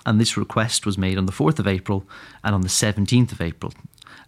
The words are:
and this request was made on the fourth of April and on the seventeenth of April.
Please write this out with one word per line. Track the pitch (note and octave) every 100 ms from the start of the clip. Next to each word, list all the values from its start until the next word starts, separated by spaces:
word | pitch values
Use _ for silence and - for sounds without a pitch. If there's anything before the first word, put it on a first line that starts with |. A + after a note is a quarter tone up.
and | A#2+ G#2+
this | A#2 G2+
request | G#2 A2+ A2+ - G#2
was | F#2+
made | F#2 F#2+
on | F#2+
the |
fourth | - D3+ D3+
of | G2
April | F#2 - G2 - - - -
and | G#2+
on | G2
the | F#2
seventeenth | - A2 G2+ G2 B2 A#2+
of | -
April. | E2+ - - - - _ - -